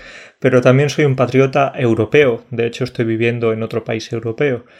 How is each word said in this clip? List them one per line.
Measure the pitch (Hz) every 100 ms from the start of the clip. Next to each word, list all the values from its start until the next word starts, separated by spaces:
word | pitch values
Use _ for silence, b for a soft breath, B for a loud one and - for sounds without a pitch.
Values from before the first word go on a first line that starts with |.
| B B B _
Pero | 135 127
también | 127 131 143
soy | 147 147
un | 131
patriota | 123 131 135 143 139 -
europeo. | 123 110 110 147 139 113 -
De | 117 117
hecho, | -
estoy | 123 - 113
viviendo | 110 117 120 117
en | 110
otro | 113 117
país | 117 113 -
europeo. | 117 117 113 147 120 b b